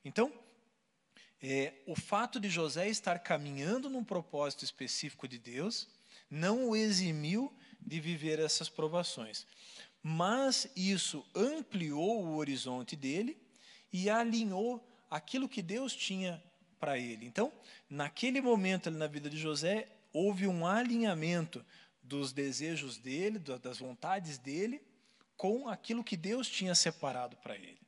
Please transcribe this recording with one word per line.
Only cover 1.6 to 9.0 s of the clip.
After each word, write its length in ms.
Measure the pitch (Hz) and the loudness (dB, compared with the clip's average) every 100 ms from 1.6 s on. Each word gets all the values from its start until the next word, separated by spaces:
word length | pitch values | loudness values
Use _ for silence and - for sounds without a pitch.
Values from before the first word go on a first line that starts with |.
| 135 - - | 0 -4 -8
o 80 | |
fato 460 | 156 - 202 233 254 | -6 0 0 0 -2
de 80 | 202 | -2
José 400 | 170 160 143 196 | 0 0 0 0
estar 300 | 214 - 175 | 0 0 0
caminhando 720 | - 156 147 139 151 247 269 | 0 0 0 -4 0 0 -2
num 140 | 262 | -4
propósito 600 | 220 180 165 147 143 - | -2 -4 -2 -2 -2 -2
específico 640 | - - 127 - 147 - 135 | -8 -8 -4 -4 -4 -8 -12
de 100 | 123 | -12
Deus 500 | 117 123 185 233 - _ - - _ | -8 -4 -2 -4 -8 _ -20 -20 _
não 400 | 147 175 233 254 | 0 2 4 4
o 60 | 214 | 4
eximiu 760 | 214 190 185 151 151 208 277 - - - | 4 4 4 2 2 0 0 -6 -20 -12
de 200 | - 160 | -6 -4
viver 380 | 156 165 156 156 | -4 -2 0 2
essas 300 | 156 - 165 | 2 0 -2
provações. 760 | - 156 170 | -2 0 2